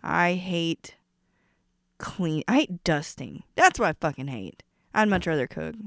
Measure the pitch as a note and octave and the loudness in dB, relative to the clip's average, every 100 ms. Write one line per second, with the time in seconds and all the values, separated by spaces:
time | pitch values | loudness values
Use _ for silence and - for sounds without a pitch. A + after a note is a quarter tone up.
0 | - E3+ F3 F3+ F3+ F3 E3 E3 - - | -2 0 2 0 -2 -2 -2 -2 -8 -20
1 | _ _ _ _ _ _ _ _ _ - | _ _ _ _ _ _ _ _ _ -14
2 | - - F3 D#3 - B3+ C#4+ F3 - D3+ | -10 -4 -2 -2 2 2 2 -2 0 0
3 | D3+ - B2+ D2 - - F4+ - G3 D#3 | -2 -10 -12 -14 -8 4 4 6 0 0
4 | D#3+ C#3 C3+ B2+ F#2+ - _ _ _ - | -2 -4 -6 -8 -10 -14 _ _ _ 2
5 | G#3+ F#3+ E3+ D#3 B2 - D#3+ D#3 | 4 2 2 0 0 -4 -8 -8